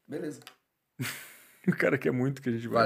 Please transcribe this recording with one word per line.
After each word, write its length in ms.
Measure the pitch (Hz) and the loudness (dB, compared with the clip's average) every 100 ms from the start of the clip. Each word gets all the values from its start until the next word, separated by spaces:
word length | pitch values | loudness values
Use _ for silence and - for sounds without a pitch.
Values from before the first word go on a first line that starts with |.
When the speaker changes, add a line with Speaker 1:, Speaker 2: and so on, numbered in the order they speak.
Speaker 1:
Beleza. 360 | - 160 156 131 - - _ _ _ - | -12 -8 -8 -10 -16 -20 _ _ _ -8
Speaker 2:
<laughs> 340 | 131 - - - - _ | -8 -8 -14 -20 -20 _
O 120 | - - | -2 2
cara 200 | 180 139 | 4 2
quer 140 | 160 | 2
muito 320 | 127 131 135 | 2 0 0
que 60 | 123 | -2
a 40 | |
gente 140 | 117 117 | -2 0
vá 140 | 117 | 4